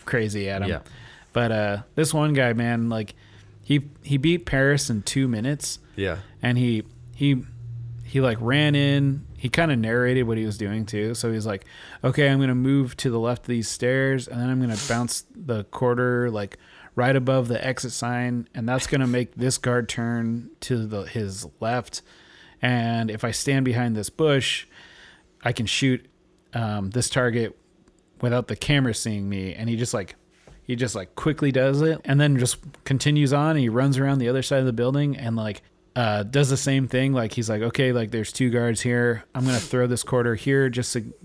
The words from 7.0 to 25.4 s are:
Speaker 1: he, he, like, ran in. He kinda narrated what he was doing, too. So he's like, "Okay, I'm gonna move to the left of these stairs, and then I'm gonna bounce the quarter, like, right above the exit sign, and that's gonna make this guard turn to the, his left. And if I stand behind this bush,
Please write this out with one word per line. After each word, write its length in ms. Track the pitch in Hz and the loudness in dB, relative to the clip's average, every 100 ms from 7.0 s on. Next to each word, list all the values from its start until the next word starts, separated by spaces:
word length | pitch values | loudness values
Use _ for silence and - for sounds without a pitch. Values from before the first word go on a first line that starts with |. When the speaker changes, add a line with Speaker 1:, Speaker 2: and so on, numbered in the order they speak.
| - | -20
Speaker 1:
he, 300 | - 143 131 - - - - - - | -2 0 0 -2 -14 -14 -12 -12 -14
he, 160 | - 135 | -4 0
like, 180 | 131 113 | 0 0
ran 340 | 117 143 151 | 0 2 4
in. 500 | 143 143 139 139 139 - - | 4 2 2 2 0 -6 -8
He 120 | 123 | -4
kinda 280 | - 165 127 | 0 2 2
narrated 500 | 110 120 123 127 117 | 2 2 2 2 2
what 120 | 113 | 0
he 60 | |
was 140 | 110 101 | -2 -2
doing, 260 | 101 107 104 | -4 -4 -4
too. 280 | 104 107 | -2 -2
So 180 | 117 117 | -2 -2
he's 140 | 110 107 | -2 -4
like, 180 | 98 - - - - | -6 -10 -20 -20 -4
"Okay, 260 | 131 135 143 | -2 2 4
I'm 120 | 135 | 4
gonna 160 | 131 127 | 2 2
move 400 | 131 139 127 - | 2 2 2 -2
to 120 | 135 | -2
the 80 | 117 | 0
left 220 | 117 120 | 0 -2
of 40 | - | -2
these 220 | 120 107 | -2 -2
stairs, 580 | - 123 135 135 135 120 | -2 0 2 2 0 -4
and 140 | 117 | -4
then 100 | 123 | -2
I'm 100 | 131 | 0
gonna 160 | 123 107 - | 0 -2 -2
bounce 360 | 117 120 - - | -2 -2 -4 -8
the 280 | - 156 107 | -14 -6 -6
quarter, 680 | 101 - 123 123 127 123 120 | -6 -2 0 2 0 0 -2
like, 260 | 107 101 - - - - - | -4 -8 -12 -20 -20 -8 0
right 180 | 131 | 2
above 320 | 135 127 131 117 | 4 4 2 2
the 180 | 123 | -2
exit 280 | 131 123 123 | -2 -4 -6
sign, 560 | - 120 123 123 120 117 | -6 -4 -2 -2 -2 -6
and 160 | - 117 | -6 -2
that's 200 | 127 - | -2 0
gonna 180 | 143 127 | 0 2
make 300 | 123 120 - | 0 -2 -2
this 200 | 127 - | -2 0
guard 320 | 127 123 113 | 0 0 0
turn 640 | - 117 117 113 117 113 - | -4 -2 -2 -2 -4 -8 -14
to 220 | - 123 | -4 -2
the, 180 | 110 104 | -2 -6
his 420 | 95 120 101 95 82 - | -6 -6 -6 -6 -12 -6
left. 420 | 110 123 110 - - - - - - - | -2 -2 -4 -12 -14 -20 -20 -20 -20 -4
And 480 | 123 123 117 117 113 | 0 0 0 0 -2
if 120 | 107 | -2
I 60 | 120 | -4
stand 340 | - 143 135 | -2 0 2
behind 320 | 131 120 120 107 | 2 0 0 -2
this 140 | 101 | -4
bush, 560 | - 156 139 - - - - - - - - _ _ | 0 2 4 2 -4 -8 -20 -20 -20 -20 -20 _ _